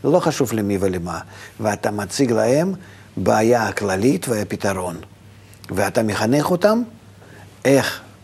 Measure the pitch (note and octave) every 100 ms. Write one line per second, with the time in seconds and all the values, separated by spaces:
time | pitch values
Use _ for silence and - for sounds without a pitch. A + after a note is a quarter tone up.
0 | C#3 F3 E3+ C#3 B2+ A2+ G2+ G2 F#2+ F2+
1 | E2+ D#2+ - - - - A2 G#2 A2+ G#2
2 | G2 - C3 A2 A2 C#3 F3+ F3 - -
3 | - - F#2 A2 A2+ A#2+ G#2 - G2+ F#2+
4 | A#2+ F3 - A2 F#2+ G2 G2+ F#2+ F2+ E2
5 | - - - - - - - G2 G2 B2
6 | A2 G2+ A2 C#3+ D3 F3 G#3 A3+ A#3+ -
7 | - - - - - - B2+ C3+ A2+ -
8 | - -